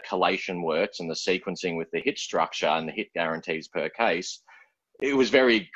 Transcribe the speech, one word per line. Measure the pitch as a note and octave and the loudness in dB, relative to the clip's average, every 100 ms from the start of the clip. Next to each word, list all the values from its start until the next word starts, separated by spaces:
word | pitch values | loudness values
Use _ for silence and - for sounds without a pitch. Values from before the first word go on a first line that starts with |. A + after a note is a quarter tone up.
| - | -2
collation | F#2+ F2+ F#2+ - F2+ | 0 2 0 -4 -4
works | E2 D#2+ G#2 - | 0 0 0 -4
and | E2 | -8
the | |
sequencing | D#2 - F#2 - F2 F#2 E2 | -4 -2 -2 -2 -4 -4 -4
with | E2 | -4
the | E2 | -2
hit | C#3 - | -2 -4
structure | - E2+ E2 - D#2+ | -4 -2 -2 0 0
and | D#2+ D#2+ | 0 -2
the | |
hit | F2+ - | -8 -8
guarantees | E2+ E2 D#2+ F2 D#2+ - | -4 -2 -4 -4 -6 -6
per | F2 D#2 | -6 -4
case, | - A2+ E2+ F#2 - _ - _ _ _ - | 0 0 0 -4 -12 _ -20 _ _ _ -6
it | C3 | 0
was | C#3 A#2+ | 2 6
very | C3 B2+ A2+ F2 | 6 6 4 2